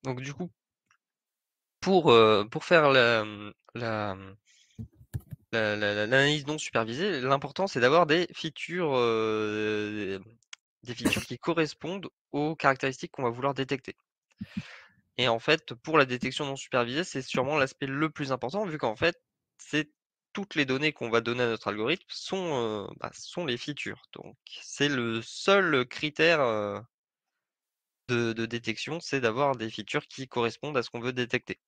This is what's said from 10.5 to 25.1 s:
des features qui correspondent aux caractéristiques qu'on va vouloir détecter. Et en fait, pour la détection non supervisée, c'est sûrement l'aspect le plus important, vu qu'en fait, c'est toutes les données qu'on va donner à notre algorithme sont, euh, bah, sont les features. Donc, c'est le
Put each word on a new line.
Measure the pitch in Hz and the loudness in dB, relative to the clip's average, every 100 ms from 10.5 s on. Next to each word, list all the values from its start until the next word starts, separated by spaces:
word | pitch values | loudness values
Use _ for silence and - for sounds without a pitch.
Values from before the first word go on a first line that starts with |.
| - _ _ | -20 _ _
des | 123 120 | -12 -4
features | 117 - - | 0 0 -4
qui | 123 | -8
correspondent | - 165 156 - 151 196 - _ _ | -2 0 0 -2 -8 -8 -10 _ _
aux | 143 151 160 | -2 -2 2
caractéristiques | 143 135 135 131 - | 2 2 -2 -4 -12
qu'on | - | -4
va | 127 | -2
vouloir | 117 135 | 0 -4
détecter. | 135 135 131 - - _ _ _ _ - - - - - _ _ - | -2 -2 -4 -6 -16 _ _ _ _ -12 -10 -12 -18 -20 _ _ -2
Et | 123 | 0
en | 113 | 0
fait, | - 156 - | 2 0 0
pour | 120 - 160 | -14 0 4
la | 135 | 4
détection | 123 127 127 147 | 2 -4 -4 -6
non | 135 | -8
supervisée, | - 127 120 131 | -4 -2 0 -2
c'est | 180 - | -4 -6
sûrement | 127 - 127 151 | -4 -2 0 0
l'aspect | 131 - 139 | 0 -2 -6
le | 135 156 | -2 -4
plus | 151 139 | -4 -4
important, | 127 120 185 214 | -4 -4 -4 -4
vu | 151 | -2
qu'en | 131 107 | -4 0
fait, | 165 175 _ _ _ _ | -2 -2 _ _ _ _
c'est | - 151 151 _ _ _ _ | -4 -2 -2 _ _ _ _
toutes | - 196 160 | -10 -8 -2
les | 135 | 0
données | 131 151 | 2 0
qu'on | 147 120 | -2 0
va | 113 | 0
donner | 117 120 | 2 0
à | 123 | 0
notre | 110 - | -2 -4
algorithme | 104 110 175 _ | -4 -2 -4 _
sont, | - - 190 180 139 | -14 -8 -6 -2 -2
euh, | 117 107 98 - | -2 -4 -6 -10
bah, | - | -12
sont | - - - 170 | -12 -14 -8 -4
les | 120 | -4
features. | - 147 - - _ | -6 -8 -8 -10 _
Donc, | - - 110 - - | -18 -18 -20 -20 -20
c'est | - - 143 | -16 -2 0
le | 139 117 | 2 -2